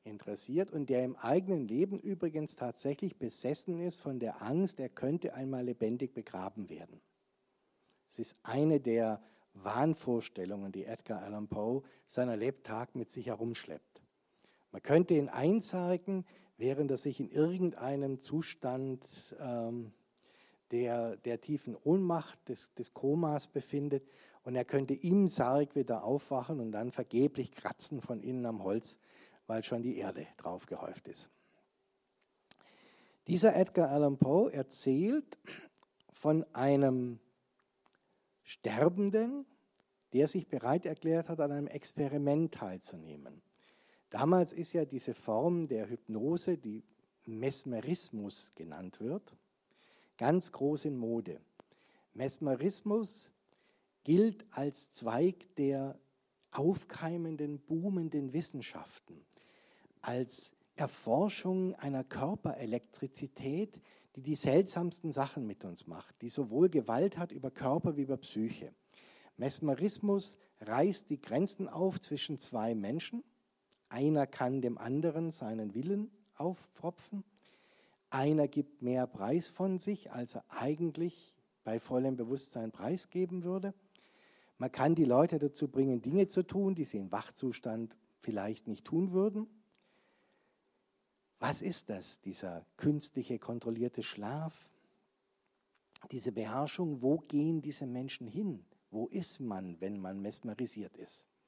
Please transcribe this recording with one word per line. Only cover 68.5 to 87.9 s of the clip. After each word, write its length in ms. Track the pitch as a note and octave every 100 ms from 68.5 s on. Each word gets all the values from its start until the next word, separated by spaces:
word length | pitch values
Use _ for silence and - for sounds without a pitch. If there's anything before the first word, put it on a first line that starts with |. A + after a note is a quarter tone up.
| - - - _ - - - - -
Mesmerismus 1000 | C3+ - D3+ C3 G3+ - G#3 G3 F#3+ - _ _
reißt 500 | G#2+ A#2 F3+ F#3 -
die 100 | C#3+
Grenzen 480 | - C3+ G3 - F#3
auf 320 | E3 F#3+ -
zwischen 380 | - D3 - C#3+
zwei 360 | - A#2+ A2+
Menschen. 480 | A2+ G2+ D3+ - A#3 - _ _ _ _ _ _
Einer 380 | A#2+ D3 D3+ C3+
kann 360 | - B2+ C3+
dem 160 | B2 A#2
anderen 520 | A#2 C#3 E3 D#3 E3
seinen 440 | D#3+ A2 A2+ G#2+
Willen 360 | G#2+ D#3+ G3+ G#3+ - _
aufpfropfen. 880 | - D#3+ F3+ - - E3+ F3 - G3+ - _ _ _ _ _ _ _ _
Einer 380 | C3+ C#3+ D#3 C#3+
gibt 340 | D3 C#3 -
mehr 240 | B2 B2+ B2+
Preis 420 | - G2+ E3 E3+
von 300 | - F#3+ F#3
sich, 320 | G3+ G3+ -
als 240 | B2 A#2+
er 100 | A#2 -
eigentlich 840 | - B2+ D3+ E3+ D3+ F3 - - _ _ _
bei 160 | - A2+
vollem 380 | - B2+ C3 B2
Bewusstsein 560 | A#2 C3+ - B2 A2+
preisgeben 720 | - G#2+ F3+ - F3+ F3+ F#3
würde. 300 | F3 F#3+ G3 F#3+ _ _ _ _ _ _ _ _
Man 160 | B2+
kann 220 | - C#3+
die 100 | E3
Leute 340 | C#3 B2 E3+ D#3
dazu 300 | C#3+ - C#3+
bringen, 340 | C3+ C3+ A#2+
Dinge 240 | A2+ F3+ G3
zu 160 | F#3+
tun, 320 | F#3 G3 G3
die 100 | E3+
sie 140 | D3 G#2+
im 140 | F#2+
Wachzustand 840 | G2+ - - B2+ - B2 A2+ A2+